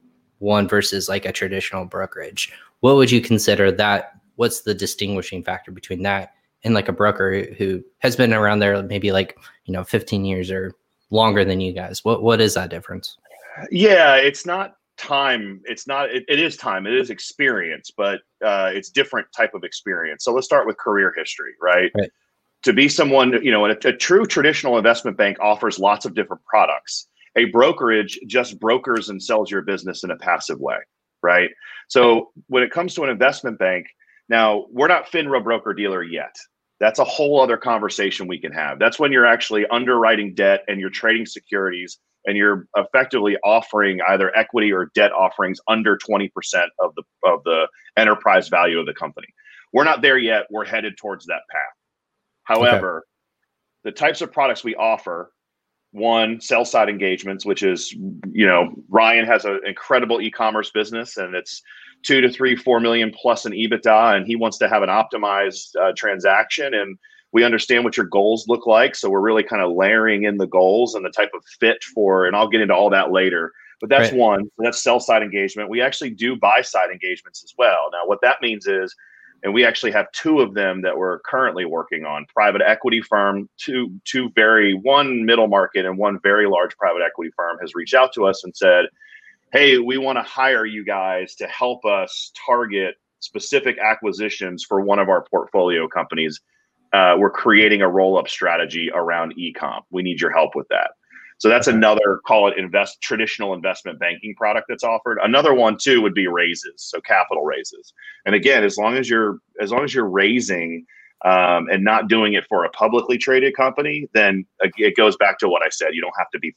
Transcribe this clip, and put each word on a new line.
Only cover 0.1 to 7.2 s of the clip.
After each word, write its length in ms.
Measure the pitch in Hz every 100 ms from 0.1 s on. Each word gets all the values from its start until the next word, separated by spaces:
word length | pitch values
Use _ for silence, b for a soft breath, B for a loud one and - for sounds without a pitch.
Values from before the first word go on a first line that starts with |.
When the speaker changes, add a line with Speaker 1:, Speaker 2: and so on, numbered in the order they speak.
| _ _ _
Speaker 1:
one 300 | 101 104 98
versus, 400 | 104 - 98 92
like, 160 | 98
a 80 | 95
traditional 540 | - 95 95 - 95 92
brokerage. 680 | 92 95 - 78 - - B B _
What 140 | 127
would 160 | 139 123
you 100 | 120
consider 520 | - 110 - 101 98
that? 400 | 92 104 98 - _ _ -
What's 240 | 117 -
the 140 | 107
distinguishing 680 | 95 98 - 101 98 - 92
factor 300 | 85 92 -
between 300 | 90 - 90
that 320 | 98 98 90 _ _ _
and, 100 | 113
like, 140 | 110 98
a 40 |
broker 540 | 90 104 95